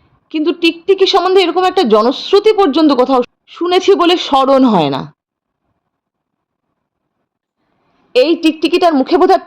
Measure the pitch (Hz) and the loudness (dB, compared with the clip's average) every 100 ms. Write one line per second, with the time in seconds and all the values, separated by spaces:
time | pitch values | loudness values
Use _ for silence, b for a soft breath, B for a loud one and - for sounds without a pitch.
0 | _ _ _ 311 311 349 339 330 - 392 | _ _ _ -6 -4 -2 -4 -2 -2 0
1 | 370 381 359 381 349 339 370 370 269 208 | 0 0 0 0 0 -2 -2 -2 0 2
2 | 226 294 - 403 427 427 392 269 311 277 | 0 -4 -2 0 2 2 0 2 0 2
3 | 254 262 240 _ _ - 349 359 370 381 | 0 -2 -4 _ _ -10 -4 0 0 0
4 | 339 359 - 269 269 269 262 196 147 139 | 0 -2 -2 0 2 2 2 2 -2 -4
5 | 151 _ _ _ _ _ _ _ _ _ | -10 _ _ _ _ _ _ _ _ _
6 | _ _ _ _ _ _ _ _ _ _ | _ _ _ _ _ _ _ _ _ _
7 | _ _ _ _ _ _ _ _ _ _ | _ _ _ _ _ _ _ _ _ _
8 | _ 240 285 330 320 311 339 359 359 294 | _ -2 0 0 -2 -2 -2 0 0 0
9 | 262 330 359 349 | 0 0 2 0